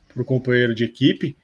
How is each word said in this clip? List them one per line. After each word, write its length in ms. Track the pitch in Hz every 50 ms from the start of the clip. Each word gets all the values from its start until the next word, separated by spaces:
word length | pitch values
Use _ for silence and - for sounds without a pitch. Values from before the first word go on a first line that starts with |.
| _ _ -
pro 100 | 127 123
companheiro 520 | - 135 127 127 123 123 123 123 117 113
de 80 | 110 120
equipe, 520 | 113 - - 131 156 - - - 139 - _